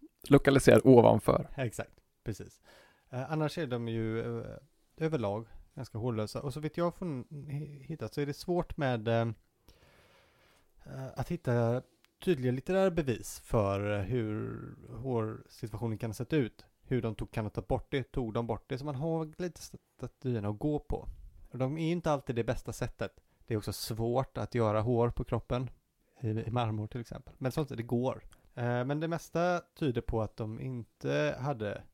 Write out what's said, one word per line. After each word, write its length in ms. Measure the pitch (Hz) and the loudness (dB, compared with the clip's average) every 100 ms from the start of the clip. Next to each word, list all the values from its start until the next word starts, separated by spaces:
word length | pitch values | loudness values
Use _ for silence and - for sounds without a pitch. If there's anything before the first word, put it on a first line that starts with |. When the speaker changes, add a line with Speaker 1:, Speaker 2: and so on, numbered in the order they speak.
| - _ - | -20 _ 6
Speaker 1:
lokaliserad 520 | 143 - 135 - 110 | 6 8 6 10 10
ovanför. 640 | - 123 113 110 - - - - | 12 12 12 8 6 2 2 -6
Speaker 2:
Exakt, 440 | 120 - - - _ _ | -6 -6 -12 -14 _ _
precis. 360 | 113 101 95 - - - - _ _ | -10 -10 -12 -20 -20 -20 -20 _ _
Eh, 220 | 127 131 | -10 -6
annars 260 | 156 151 - | -2 -2 -2
är 80 | 139 | -4
de 220 | 123 117 | -4 -2
ju, 520 | 113 110 113 117 117 | -2 -2 -2 -4 -6
eh, 60 | - 110 - _ _ - | -10 -14 -18 _ _ -6
överlag 500 | 160 156 101 104 113 - - | -2 0 -2 -4 -8 -16 -18
ganska 240 | - 123 110 | -14 -10 -6
hårlösa. 440 | 123 110 107 123 | -4 -2 -4 -6
Och 100 | 143 | -8
så 60 | 151 | -6
vitt 160 | 151 - | -6 -2
jag 80 | |
har 60 | 170 | -2
fun-, 320 | - 180 131 - | -2 -6 -6 -8
hi-, 520 | 147 147 139 147 143 | -12 -10 -8 -8 -12
hittat 320 | 131 160 110 | -12 -10 -6
så 60 | - | -4
är 60 | 143 | -4
det 60 | |
svårt 440 | 143 - 175 165 - | -4 -2 -2 -2 -2
med, 320 | 135 120 110 | 0 0 2
eh, 200 | 117 117 107 _ _ _ - - - - _ _ _ _ _ _ _ 143 | 2 0 -4 _ _ _ -20 -20 -20 -20 _ _ _ _ _ _ _ -16
eh, 200 | 135 131 - | -12 -10 -6
att 120 | 127 | -6
hitta 540 | 170 - 120 117 123 - _ _ - | -4 0 2 2 0 -4 _ _ -6
tydliga 280 | 190 143 127 | 0 2 2
litterära 380 | 131 - 190 190 | 0 0 2 4
bevis 500 | 170 139 101 - - | 2 0 0 -4 -14
för, 500 | - 120 98 98 104 104 | 0 2 4 2 0 0
eh, 20 | |
hur 600 | 98 127 110 107 110 113 - - - | 0 0 -2 -2 -6 -8 -12 -14 -14
hårsituationen 1080 | 113 131 117 110 113 - - 110 104 113 107 | -10 -4 -2 -2 -6 -14 -12 -10 -6 -4 -4
kan 120 | 117 | -6
ha 40 | |
sett 180 | 107 123 | -6 0
ut. 320 | 156 117 - - _ | 2 2 -2 -20 _
Hur 200 | - 127 | -4 -2
de 120 | 110 | -2
tog, 160 | 104 107 | -4 -6
kan 140 | - | -6
ha 60 | 107 | -6
tagit 180 | - - | -4 -2
bort 180 | 131 - | -2 -2
det, 120 | 139 123 | -4 -4
tog 200 | - 113 | -4 -2
de 140 | 117 117 | -2 -2
bort 180 | 107 - | -4 -6
det. 100 | 131 | -8
Så 60 | |
man 100 | 147 | -6
har 380 | 131 165 165 156 156 | -4 -2 -2 -4 -6
lite 180 | 175 - - - _ - | -8 -8 -16 -18 _ -12
statyerna 520 | 127 - 131 117 101 | -12 -6 -2 0 0
att 100 | 104 | -2
gå 200 | 151 147 | 0 -2
på. 300 | - - - - - - - | -2 -6 -6 -12 -14 -20 -10
Och 80 | 123 | -2
de 200 | 131 160 | -2 0
är 80 | 160 | 0
ju 60 | |
inte 180 | 175 165 | 0 2
alltid 260 | 143 - 117 | 0 0 -2
det 80 | |
bästa 280 | 113 127 - | 0 -2 -4
sättet. 480 | - 123 - 98 - _ _ - | -6 -6 -6 -8 -10 _ _ -4
Det 80 | |
är 40 | 110 | -4
också 140 | 104 | -4
svårt 640 | - - 110 113 123 127 - | -6 -6 -4 0 0 -2 -4
att 160 | 107 | -4
göra 260 | 120 110 107 | 2 2 2
hår 300 | 113 117 120 | 2 2 2
på 140 | - | 0
kroppen 460 | 123 117 - 123 127 - _ _ _ - | -4 -4 -2 -4 -4 -10 _ _ _ -8
i, 80 | 110 | -4
i 220 | 107 113 | -2 -2
marmor 360 | 120 113 107 107 | -2 0 -2 -6
till 140 | 120 | -8
exempel. 340 | 117 110 - - | -10 -14 -16 -6
Men 140 | 135 | -4
sånt, 160 | - 143 | -2 -4
det 140 | 117 | -4
går. 400 | 120 120 127 - - - - | -2 0 0 -4 -10 -20 -16
Eh, 300 | - 120 123 | -6 -2 -2
men 160 | 131 147 | -2 -2
det 80 | 165 | -2
mesta 540 | 165 - 160 175 175 - - | -4 -4 -2 0 0 -4 -4
tyder 220 | 151 117 | -2 -2
på 220 | - 113 | -2 -2
att 140 | 107 - | -2 -4
de 240 | 110 113 | -8 -8
inte 760 | 131 123 107 _ 139 147 151 135 | -8 -8 -10 _ -2 0 0 -2
hade 420 | 139 120 104 98 - | -4 -4 -6 -6 -12